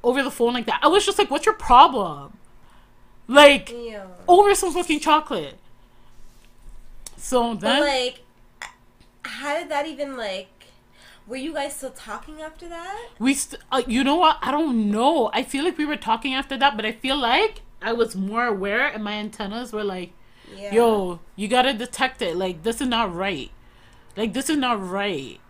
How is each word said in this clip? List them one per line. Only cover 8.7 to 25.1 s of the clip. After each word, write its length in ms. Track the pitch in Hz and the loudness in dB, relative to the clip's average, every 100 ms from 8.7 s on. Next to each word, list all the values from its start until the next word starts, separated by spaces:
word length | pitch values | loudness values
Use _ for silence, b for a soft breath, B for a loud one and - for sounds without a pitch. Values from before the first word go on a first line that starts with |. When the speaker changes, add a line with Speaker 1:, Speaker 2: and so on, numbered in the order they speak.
| - - _ - _ | -16 -20 _ -20 _
Speaker 2:
how 340 | - 226 285 311 | -16 -10 -4 -4
did 120 | 349 | -2
that 160 | 294 311 | -4 -4
even, 320 | 269 285 262 | -6 -8 -6
like, 300 | 214 190 196 _ - _ _ b b b - | -8 -8 -12 _ -20 _ _ b b b -14
were 100 | 262 | -10
you 180 | 294 | -6
guys 200 | 294 277 | -6 -6
still 160 | - 262 | -8 -12
talking 500 | - 226 214 - 311 | -14 -14 -14 -14 -16
after 260 | 311 311 339 | -16 -16 -16
that? 400 | 339 359 427 466 - | -14 -12 -14 -14 -4
Speaker 1:
We 140 | 240 | -2
st-, 300 | - - 466 - | -2 -6 -12 -4
uh, 100 | 262 - | -4 0
you 180 | 240 | 0
know 120 | 269 320 | 2 4
what? 200 | 320 - | 4 2
I 80 | 247 | -2
don't 400 | 294 320 233 208 | -2 0 0 0
know. 400 | 208 262 320 220 | 2 2 2 0
I 100 | 220 | -2
feel 220 | 254 269 | -4 -2
like 140 | 285 277 | -2 -2
we 80 | 294 | -4
were 100 | 294 | -4
talking 380 | 233 226 277 | -2 -2 -2
after 240 | 262 269 269 | -4 -6 0
that, 180 | 277 220 | 0 0
but 80 | |
I 80 | 214 | -6
feel 240 | 226 262 285 | -6 -4 -2
like 460 | 233 277 440 - - - | 2 2 2 -4 -20 -10
I 140 | 226 | -6
was 200 | 233 220 | -2 -2
more 300 | 190 190 226 | -2 -4 -2
aware 420 | 240 196 196 220 285 | -2 -2 -2 0 -2
and 160 | 220 | -4
my 120 | 208 | -6
antennas 580 | 214 214 - 202 226 247 | -6 -8 -8 -8 -8 -8
were 120 | 214 | -6
like, 280 | 202 185 175 - b b b | -6 -6 -10 -16 b b b
Speaker 2:
Yeah. 200 | 196 202 | -16 0
Speaker 1:
"Yo, 460 | 214 233 214 185 170 - - | 4 4 2 -2 -8 -14 -8
you 120 | 202 | 0
gotta 240 | 254 254 | 2 2
detect 480 | 220 247 - 262 - | 0 -8 -4 -4 -2
it. 160 | 196 170 | -4 -2
Like, 260 | 190 165 | -4 -4
this 200 | 220 226 | -6 -4
is 60 | 262 | -2
not 260 | 233 214 | -2 -2
right. 360 | 170 190 160 123 - b b b b b - | -4 -6 -6 -10 -18 b b b b b -6
Like, 160 | 220 | -4
this 160 | 226 262 | -4 -2
is 80 | 302 | -2
not 280 | 254 220 185 | 0 -2 -4
right." 540 | 196 202 | -4 -4